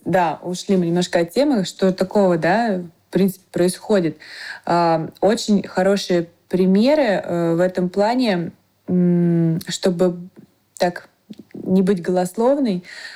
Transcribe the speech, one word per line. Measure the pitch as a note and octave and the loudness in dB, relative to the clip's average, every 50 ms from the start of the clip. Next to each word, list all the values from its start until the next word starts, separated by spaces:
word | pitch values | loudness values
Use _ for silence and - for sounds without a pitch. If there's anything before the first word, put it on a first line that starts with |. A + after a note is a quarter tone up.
| - | -4
да, | E3+ E3+ F#3+ F3 D#3+ D3 - - | 0 0 2 2 0 -2 -6 -8
ушли | F3 F3+ F3+ - - G3 | -10 -10 -8 -2 0 0
мы | F#3 F3 | 2 2
немножко | E3+ E3+ F3+ F3+ - - F3 | 2 0 0 0 0 0 0
от | E3+ E3+ | 0 0
темы, | - A#3+ C#4 D4+ C4+ G#3+ F3+ | 0 0 0 2 2 0 -2
что | - - - G3 F#3+ F#3 | -4 -4 -2 0 0 0
такого, | - F#3+ F#3 - G#3 G3 F#3 F3 | 0 -2 -2 2 2 2 2 2
да, | E3 D#3+ E3 F#3 A3+ A#3+ A3+ G3 F3+ F3 E3 - _ _ _ | 2 2 0 2 2 0 -2 -2 -4 -6 -10 -16 _ _ _
в | - | 0
принципе, | F3 G3 F#3+ - - _ _ | 0 0 0 0 -4 _ _
происходит. | - F3 F3 F#3 - - - - G#3+ G3 E3+ D#3 - - - - - - - - - - - | -2 0 0 0 0 -4 -2 0 0 2 0 0 -4 -8 -14 -20 -18 -16 -16 -16 -16 -10 -4
А, | - E3+ F3 E3+ E3+ E3 D#3+ D#3+ - - _ | -2 0 2 2 2 2 0 -2 -6 -4 _
очень | - F#3+ A#3 A#3 - - G#3 F#3+ - | 0 2 2 0 0 2 0 0 0
хорошие | - - F#3 F#3 F#3+ G3+ G3 - - F3+ F3 E3+ E3 _ _ _ - | -2 -2 0 2 2 2 0 0 0 0 -2 -2 -4 _ _ _ -4
примеры, | - F3+ F#3+ F#3 F#3+ G3+ A3+ C4+ D4+ D#4 C#4 A3 F#3 - - | -2 0 2 4 4 4 4 4 4 2 2 2 0 -2 -2
э, | - F3 E3+ E3+ E3 E3 | -4 -2 -2 0 0 2
в | E3 | 2
этом | F3+ F#3 F3+ F#3 F3+ F3+ | 0 0 0 -2 -4 -2
плане, | - G3 G3+ G#3+ B3 B3+ B3+ A3 F#3+ F3 E3 C3+ - _ _ _ _ _ _ | 0 0 0 2 2 0 0 0 0 -2 -4 -6 -10 _ _ _ _ _ _
м, | - F3+ F3+ F3+ F3 F3 F3 F3 E3+ E3+ E3+ E3 E3 E3 E3 - | -2 0 2 2 2 2 2 2 2 2 2 2 0 0 -2 -4
чтобы | - F3 - - G3 F3+ E3+ F#3 F#3 F3+ F3 F3 F#3 - - - _ _ _ _ _ _ | -8 -8 -4 -2 -2 0 0 0 0 -2 -4 -10 -16 -20 -20 -20 _ _ _ _ _ _
так | - F#3+ F3 F3 - - - _ _ _ - G#3+ - - _ - | -4 -4 -4 -4 -6 -14 -20 _ _ _ -20 -20 -20 -20 _ -18
не | - - - F#3 F#3+ | -10 -4 0 0 2
быть | F#3+ F#3 G#3 F3 | 2 2 0 0
голословной, | E3 F#3+ F3+ F3+ F3+ F3+ - A3+ A3+ B3+ C#4+ D4+ C4+ A3 F#3 F3+ - - - - - - - | -2 -2 -2 -2 -2 -2 -2 0 0 2 2 2 0 -2 -4 -4 -8 -12 -18 -18 -18 -18 -18